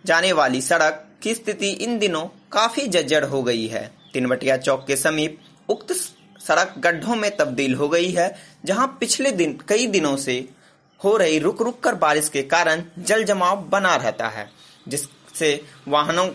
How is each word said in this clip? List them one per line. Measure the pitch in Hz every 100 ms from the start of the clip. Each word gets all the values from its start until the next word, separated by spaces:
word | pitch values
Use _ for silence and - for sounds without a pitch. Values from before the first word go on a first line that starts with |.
| -
जाने | 165 185
वाली | 165 135 127
सड़क | 131 170 156 - - _
की | 214
स्थिति | 226 - 208 202
इन | 185 220 233
दिनों | 202 160 175 - _
काफी | 294 - - 277
जर्जर | 175 139 151
हो | 139 135
गई | 123 117 110
है। | 110 107 - -
तिनबटिया | 131 127 127 131 131
चौक | 151 131 135
के | 139
समीप | 160 156 156 - - _ -
उक्त | 220 - 370 - - - - -
सड़क | 156 185 -
गड्ढों | 160 165 196 233
में | 208 202
तब्दील | 139 123 135 127
हो | 147
गई | 170 180
है, | 175 180 - - _ -
जहां | 202 269
पिछले | - 233 - 277
दिन, | 175 160 127 -
कई | 135 254
दिनों | 175 151 139
से | - 123 131 - _ _ _ _
हो | 196 214
रही | 170 156
रुक | 160 -
रुक | 226 240
कर | - 196
बारिश | 156 151 151
के | 139
कारण | 135 170 170 160 170 175
जल | 180 220
जमाव | 214 196 180 202
बना | 151 196 190 147
रहता | 120 - 113
है, | 107 104 - - - -
जिससे | 139 - - - - 156 143 - - -
वाहनों | 147 147 165 185